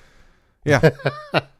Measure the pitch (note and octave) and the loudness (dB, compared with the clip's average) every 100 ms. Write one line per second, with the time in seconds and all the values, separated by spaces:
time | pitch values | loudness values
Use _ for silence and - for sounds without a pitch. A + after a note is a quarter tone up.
0 | - _ - _ _ _ D3 C#3 D#3+ - | -20 _ -20 _ _ _ 0 2 2 2
1 | C3+ - - E3+ - | -4 -6 -6 -6 -6